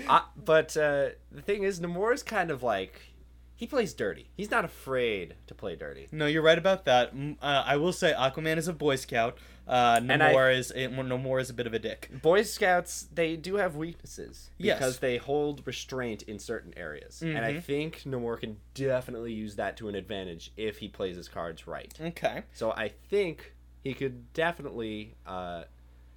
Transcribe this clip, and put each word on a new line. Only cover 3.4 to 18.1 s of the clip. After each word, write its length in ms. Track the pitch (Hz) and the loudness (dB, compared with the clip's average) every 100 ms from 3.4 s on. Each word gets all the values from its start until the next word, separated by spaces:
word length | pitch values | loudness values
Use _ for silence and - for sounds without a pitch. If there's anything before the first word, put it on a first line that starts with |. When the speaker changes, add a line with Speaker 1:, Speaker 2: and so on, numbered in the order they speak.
| - - | -20 -12
Speaker 1:
he 100 | 233 | -4
plays 260 | 285 185 | -2 -2
dirty. 360 | - 107 - - - | -2 -4 -4 -10 -10
He's 140 | 208 | -2
not 140 | 233 | 0
afraid 680 | 170 - - 131 120 101 80 - - | -2 -6 -4 0 2 0 -4 -12 -20
to 80 | |
play 220 | - 101 80 | -12 -10 -8
dirty. 320 | 73 67 67 | -10 -12 -10
Speaker 2:
No, 140 | 156 147 | -2 0
you're 160 | 160 | 6
right 160 | 160 170 | 6 6
about 260 | 180 190 143 | 6 2 6
that. 240 | 123 120 | 6 4
M-, 240 | 135 147 147 | -2 -8 -4
uh, 220 | 143 139 - | 0 2 4
I 100 | 143 | 2
will 160 | 175 | 2
say 200 | 170 175 147 | 2 2 4
Aquaman 400 | 131 - 160 160 | 2 0 0 0
is 120 | 165 | -2
a 40 | |
Boy 240 | 165 147 135 | 0 2 2
Scout. 420 | - 123 117 - - - - | 0 0 0 -2 -14 -14 0
Uh, 280 | 123 120 117 | 4 6 6
Speaker 1:
And 180 | 123 143 | 4 6
I 100 | 156 | 8
Speaker 2:
Namor 180 | 135 131 | 8 8
is, 200 | 127 120 | 6 0
eh, 140 | 127 131 | -4 -4
Namor 520 | 131 131 127 131 131 | -4 -2 -2 0 0
is 80 | 127 | -2
a 60 | |
bit 120 | 120 117 | -4 -2
of 40 | |
a 60 | 110 | -2
dick. 320 | 110 - - 131 | -4 -8 -12 0
Speaker 1:
Boy 200 | 156 190 | 4 6
Scouts, 640 | 226 - 196 180 175 - - | 4 2 4 4 0 -8 -6
they 220 | - 165 165 | -2 -2 -2
do 180 | 165 | -4
have 220 | 202 185 147 | -2 -2 -2
weaknesses 760 | 165 165 - - 64 - - - | -8 -10 -14 -14 -14 -16 -18 -2
Speaker 2:
Yes. 200 | 196 - | 0 2
Speaker 1:
because 200 | 131 127 | 2 0
they 180 | 135 120 | 0 0
hold 460 | - 147 147 139 | 0 0 0 -4
restraint 580 | - 117 - 131 120 107 | -8 -10 -6 -4 -4 -6
in 160 | - 104 | -8 -10
certain 340 | - 113 85 - | -8 -8 -8 -12
areas. 460 | 82 73 - - | -10 -10 -14 -8
And 160 | 165 135 | -4 -2
I 140 | 117 | -2
Speaker 2:
Mm-hmm. 80 | 151 | -2
Speaker 1:
think 420 | 170 143 156 - | -2 -2 -4 -8
Namor 360 | 143 | -8